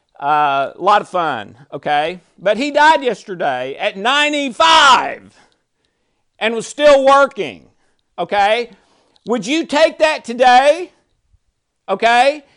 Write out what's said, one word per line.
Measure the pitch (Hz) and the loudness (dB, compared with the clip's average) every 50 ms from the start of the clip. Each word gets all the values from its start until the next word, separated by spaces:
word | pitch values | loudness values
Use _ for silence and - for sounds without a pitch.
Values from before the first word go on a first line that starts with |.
| _ _ _ - | _ _ _ -8
Uh, | 143 143 151 151 151 143 139 139 135 - - | -4 -2 0 0 0 0 0 -2 -4 -6 -8
a | - | -4
lot | 175 196 208 208 196 | -2 0 0 0 0
of | - | -2
fun, | - 180 165 156 131 113 101 98 104 - - _ - | -4 -4 -4 -4 -4 -6 -8 -12 -18 -20 -20 _ -18
okay? | 143 - 156 147 147 151 165 185 180 - _ _ _ | -10 -6 -4 -2 -2 -2 -4 -8 -10 -16 _ _ _
But | 165 196 214 | -4 -4 -2
he | 214 285 294 | -2 -4 -4
died | 285 294 294 311 320 294 277 | 0 2 4 4 2 2 0
yesterday | 240 202 - - - 185 165 - 147 131 127 127 135 139 | -4 -6 -6 -10 -14 -10 -6 -6 -4 -4 -4 -6 -8 -8
at | - 190 214 190 | -8 -8 -8 -6
ninety-five | 196 196 240 277 294 294 294 294 294 285 269 220 - 320 330 320 320 302 277 240 175 139 135 117 104 95 98 _ _ _ _ _ _ _ _ _ _ _ _ _ _ _ _ _ _ _ _ _ _ | -4 -4 -2 -2 0 0 -2 -2 -4 -6 -6 -2 0 2 4 4 4 6 6 4 4 2 -4 -8 -12 -16 -20 _ _ _ _ _ _ _ _ _ _ _ _ _ _ _ _ _ _ _ _ _ _
and | 202 220 233 | -6 -6 -6
was | 226 - | -6 -8
still | - - - 294 294 285 277 269 | -10 -6 0 4 4 4 4 4
working, | 269 277 277 277 269 - 208 180 131 98 78 64 _ _ _ _ _ _ _ _ _ _ | 4 4 4 4 2 -2 -6 -10 -10 -10 -14 -20 _ _ _ _ _ _ _ _ _ _
okay? | - 175 170 196 202 196 202 220 240 233 233 - _ _ _ _ _ _ _ _ _ _ | -10 -8 -4 -2 0 0 0 0 -2 -4 -8 -14 _ _ _ _ _ _ _ _ _ _
Would | 185 233 254 170 220 | -6 -4 -4 -4 -4
you | 294 330 302 | -4 -4 -4
take | - 277 294 320 330 - - | -2 0 0 0 0 0 0
that | 311 311 302 262 - | -2 -2 -2 -4 -8
today? | - 240 240 262 254 247 254 269 294 311 339 359 - _ _ _ _ _ _ _ _ _ _ _ _ _ _ _ _ _ _ _ - | -10 -4 0 2 4 4 6 4 4 2 0 -4 -10 _ _ _ _ _ _ _ _ _ _ _ _ _ _ _ _ _ _ _ -8
Okay? | 196 196 220 226 233 240 254 277 302 302 277 _ _ | -6 -2 0 0 2 2 2 2 0 -2 -10 _ _